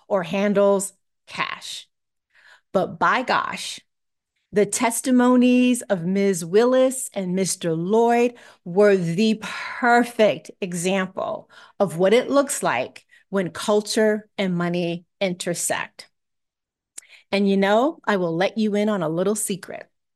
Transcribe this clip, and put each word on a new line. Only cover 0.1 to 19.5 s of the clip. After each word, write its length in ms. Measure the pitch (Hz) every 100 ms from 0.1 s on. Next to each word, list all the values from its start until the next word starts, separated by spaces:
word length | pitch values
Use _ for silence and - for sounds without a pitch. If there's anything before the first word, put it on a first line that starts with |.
| 202
handles 680 | 165 196 208 202 202 196 190 _ _ _ _
cash. 600 | - - - - - - _ _ _ _ _ _ _ _
But 260 | 190 - 165
by 260 | 175 220
gosh, 580 | 233 175 - 190 - - _ _ _ _ _ _ _
the 120 | 208 202
testimonies 1160 | - 247 247 269 247 247 254 247 247 247 240
of 220 | - 185 170
Miz 400 | 196 196 175 165
Willis 640 | 202 247 254 262 254 -
and 220 | 202 185 185
Mister 380 | 185 - 175
Lloyd 600 | 160 175 220 233 240 240 240 - -
were 320 | 180 180 208 196
the 440 | 165 170 220 220
perfect 1120 | - - - - 240 240 247 - 208 143 - -
example 880 | 185 175 185 190 185 - - - - - - -
of 180 | 196 160
what 160 | 190
it 160 | 240 -
looks 340 | 277 285 -
like 420 | 175 123 131 - _ _ -
when 200 | 196 170
culture 800 | - - 208 208 233 214 214 214 -
and 180 | 190 175
money 500 | 175 175 170 170 _ -
intersect. 880 | 196 180 180 170 - - - - - _ _ _ _ _ _ _ _ - _ - -
And 200 | 196 202
you 80 | 196
know, 420 | 196 214 277 330 -
I 120 | 202
will 180 | 175 165
let 220 | 190 226
you 160 | 214 202
in 120 | 208
on 160 | 208
a 60 | 156
little 260 | 165 185 214
secret. 540 | -